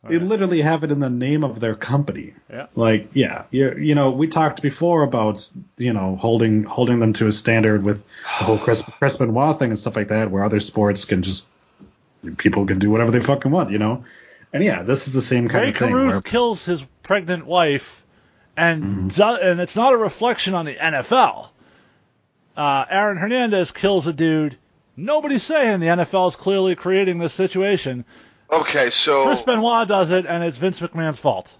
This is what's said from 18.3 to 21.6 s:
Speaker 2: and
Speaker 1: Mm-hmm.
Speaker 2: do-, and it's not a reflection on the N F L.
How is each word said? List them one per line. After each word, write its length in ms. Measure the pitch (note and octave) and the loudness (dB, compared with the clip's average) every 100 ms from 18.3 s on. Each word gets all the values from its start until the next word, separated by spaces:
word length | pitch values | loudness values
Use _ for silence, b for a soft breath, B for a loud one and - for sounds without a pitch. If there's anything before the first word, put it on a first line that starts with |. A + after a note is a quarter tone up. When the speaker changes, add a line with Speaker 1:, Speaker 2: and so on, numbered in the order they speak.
| b b - | b b 0
Speaker 2:
and 260 | E3+ D#3+ | 0 2
Speaker 1:
Mm-hmm. 240 | G2 G2 F#2+ | -4 -2 -2
Speaker 2:
do-, 320 | C#3 G#3 A#3+ F#3 | 2 2 4 2
and 100 | F3 | 0
it's 140 | F3 G3+ | -2 0
not 180 | B3 | 4
a 40 | B3 | 4
reflection 560 | G#3+ - A#3 A#3 - F#3 | 2 -2 -2 -2 -2 -4
on 100 | D#3 | -4
the 120 | B2+ | -4
N 120 | D#3+ D3 | -2 -2
F 160 | - | 0
L. 420 | B3+ G3+ - - _ | 2 2 0 -16 _